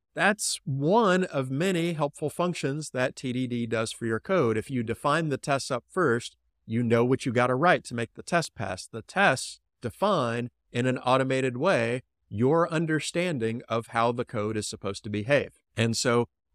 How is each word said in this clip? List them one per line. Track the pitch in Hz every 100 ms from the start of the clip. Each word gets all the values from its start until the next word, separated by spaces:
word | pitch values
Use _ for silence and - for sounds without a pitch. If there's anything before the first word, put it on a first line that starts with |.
| _ -
that's | 185 208 - -
one | - 135 147 220 214 185 185
of | 143 131
many | 135 185 180 170
helpful | 160 147 - 147
functions | - 175 165 143 147 151
that | 127 127 -
T | 131
D | 123 127
D | 120 117
does | 113 113
for | - 117
your | 110
code. | - 185 120 110
If | -
you | 131
define | 117 110 147 151 160
the | 131
tests | - 135 -
up | 123 _
first, | 190 156 117 - _ _ _ -
you | 113
know | 117 117
what | 123 131 135
you |
gotta | 117 123 127
write | 175 147 -
to | 120
make | 117
the | -
test | - 170 - -
pass. | 98 95 -
The | 113
tests | - - 175 - - - _ _
define, | 113 - 202 180 120 120 123 _ _
in | 120 127
an | 127
automated | 127 131 131 131 131 120
way, | 175 147 117 127 - _ _
your | 101 127 165 170
understanding | 160 165 156 - 170 180 147 113 113 -
of | 113 110
how | 117 117
the | 120 117
code | 113 104 107
is | 104
supposed | 104 101 104
to | 104
behave. | 104 104 143 101 _ _ -
And | 117 113
so | 131 120 117 _ _